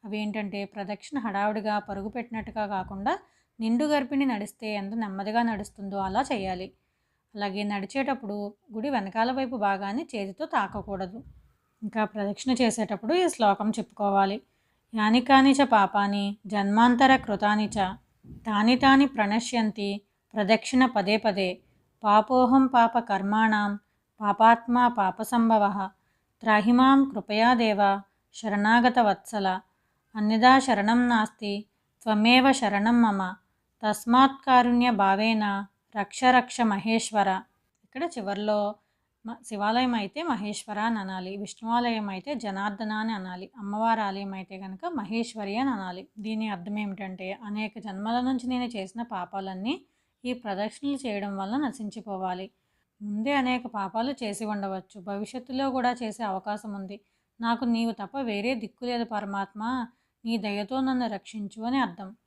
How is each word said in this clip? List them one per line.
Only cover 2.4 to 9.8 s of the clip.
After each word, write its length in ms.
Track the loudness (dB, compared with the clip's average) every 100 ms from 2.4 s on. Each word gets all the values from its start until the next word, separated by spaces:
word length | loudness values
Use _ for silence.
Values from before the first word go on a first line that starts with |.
| -10 -8 -6
కాకుండా 520 | -6 -8 -6 -4 -4 _ _ _ _
నిండు 260 | -2 0 2
గర్భిణి 400 | 0 0 0 0
నడిస్తే 480 | -2 -6 -10 -8
ఎంత 200 | -6 -6
నెమ్మదిగా 500 | -6 -6 -6 -2 0
నడుస్తుందో 540 | 0 -2 -8 -12 -8 -6
అలా 240 | -2 -2
చేయాలి. 500 | -2 -2 -4 -6 -10 _ _ _ _ _ _ -6
అలాగే 280 | -6 -4
నడిచేటప్పుడు 920 | -4 -4 -4 -4 -2 -4 -6 -8 -8 -12 _
గుడి 160 | -8 -4
వెనకాల 420 | -2 -2 -2 0
వైపు 240 | 0 -4 -2
భాగాన్ని 520 | -2 -2